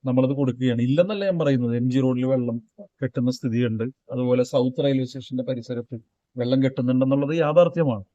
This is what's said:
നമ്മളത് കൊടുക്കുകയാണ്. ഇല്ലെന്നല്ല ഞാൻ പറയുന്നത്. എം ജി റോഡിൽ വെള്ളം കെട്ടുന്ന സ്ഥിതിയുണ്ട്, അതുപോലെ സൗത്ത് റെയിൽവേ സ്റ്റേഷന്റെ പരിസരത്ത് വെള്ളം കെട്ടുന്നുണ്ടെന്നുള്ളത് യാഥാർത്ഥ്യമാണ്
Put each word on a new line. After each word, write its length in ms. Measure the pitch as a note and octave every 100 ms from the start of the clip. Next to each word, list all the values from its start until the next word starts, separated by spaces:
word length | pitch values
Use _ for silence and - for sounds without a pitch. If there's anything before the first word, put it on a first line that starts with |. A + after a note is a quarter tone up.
നമ്മളത് 300 | C3 B2+ C3 C#3+
കൊടുക്കുകയാണ്. 420 | C3 A#2+ B2+ A#2
ഇല്ലെന്നല്ല 400 | B2 C#3+ F3+ G#3
ഞാൻ 140 | G3 F3
പറയുന്നത്. 380 | D3 C3 A#2+ A#2+
എം 100 | B2+
ജി 80 | B2+
റോഡിൽ 280 | C3 B2 B2+
വെള്ളം 300 | C3 A#2+ A#2 _ - - _
കെട്ടുന്ന 300 | B2+ - B2
സ്ഥിതിയുണ്ട്, 540 | B2+ B2+ A2+ B2 A2
അതുപോലെ 580 | A#2 - - B2+ B2 B2
സൗത്ത് 400 | B2 C#3 B2+ B2+
റെയിൽവേ 200 | C#3 C3+
സ്റ്റേഷന്റെ 400 | B2+ C3+ - B2+
പരിസരത്ത് 520 | B2 B2 A#2 A#2+ A#2 A2+ _ _ _ B2+
വെള്ളം 280 | A#2+ C3
കെട്ടുന്നുണ്ടെന്നുള്ളത് 720 | C3+ C3+ B2 B2+ C3 C#3 C#3+ E3
യാഥാർത്ഥ്യമാണ് 680 | D3+ D#3+ E3+ E3+ D3+ G#2+ F#2+